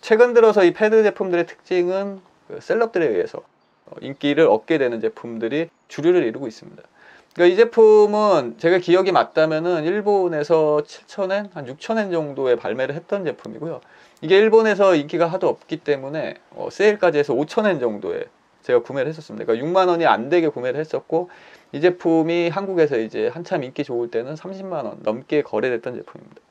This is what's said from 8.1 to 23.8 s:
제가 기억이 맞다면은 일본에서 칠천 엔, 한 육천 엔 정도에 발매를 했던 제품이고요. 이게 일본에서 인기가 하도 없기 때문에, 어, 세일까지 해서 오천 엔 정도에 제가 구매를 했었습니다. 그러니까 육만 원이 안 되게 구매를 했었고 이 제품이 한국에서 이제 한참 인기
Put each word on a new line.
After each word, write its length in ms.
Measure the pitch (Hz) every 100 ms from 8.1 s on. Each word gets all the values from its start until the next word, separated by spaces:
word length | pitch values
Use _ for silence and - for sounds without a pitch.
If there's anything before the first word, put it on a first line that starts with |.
| 208 214 175 123 113
제가 200 | 165 185
기억이 320 | 175 180 190
맞다면은 760 | 165 113 - 156 156 170 175 151
일본에서 1000 | 202 202 202 180 160 147 160 151 151
칠천 480 | 151 - _ - 190
엔, 180 | 196 208
한 140 | 170 131
육천 300 | 139 - 220
엔 140 | 202
정도에 440 | 170 147 139 131 120
발매를 400 | 87 113 131 143
했던 280 | 170 202
제품이고요. 580 | 170 - - 113 151 135 _ _ _ _
이게 160 | 156 190
일본에서 580 | 220 220 220 196 196 170
인기가 300 | 147 170 165
하도 220 | 185 175
없기 300 | - _ 160
때문에, 580 | - 139 135 156 117 - _
어, 180 | - -
세일까지 460 | - 208 208 175 147
해서 160 | 143
오천 320 | 123 151 - 214
엔 140 | 165
정도에 460 | 120 104 92 85 - _ _ _ -
제가 120 | 123
구매를 260 | - 135 135
했었습니다. 360 | 160 156 107 110
그러니까 200 | 117 143
육만 220 | 185 180
원이 180 | 170 160
안 240 | 104 123
되게 180 | 175 165
구매를 320 | 139 123 127
했었고 500 | 156 131 - 160 180 - - - _
이 100 | 143
제품이 680 | 170 180 175 165 160 170 170
한국에서 480 | 175 196 185 151 131
이제 300 | 110 110 107
한참 360 | 160 170 180
인기 200 | 127 135